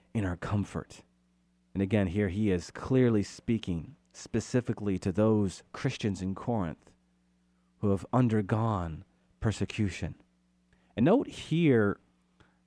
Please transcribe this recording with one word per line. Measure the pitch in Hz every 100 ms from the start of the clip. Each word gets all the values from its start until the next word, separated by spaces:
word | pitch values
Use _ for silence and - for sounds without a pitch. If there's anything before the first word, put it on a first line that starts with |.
| _
in | 113 95
our | 85
comfort." | - 101 95 82 - - - _ _ _ _ _ _
And | 92
again, | 95 107 95
here | 92 101
he | 92 107
is | 90 -
clearly | - - 131 123 110
speaking | 98 - - 113 - 85 - - _
specifically | - - 113 - 127 - 113 104 95
to | 101
those | 90 110 107 101 - -
Christians | - 139 - 113 90
in | 92
Corinth | 95 - 117 87 67 _ _ _ _ _ _ _ _ _ -
who | 104
have | 98 -
undergone | 123 123 110 98 110 113 104 85 78 - _ _ -
persecution. | 110 101 98 - 104 - 80 - _ _ _ _ _ _ _ -
And | 127
note | 240 -
here | - - 160 165 120 104 - _ _ _ _ _ _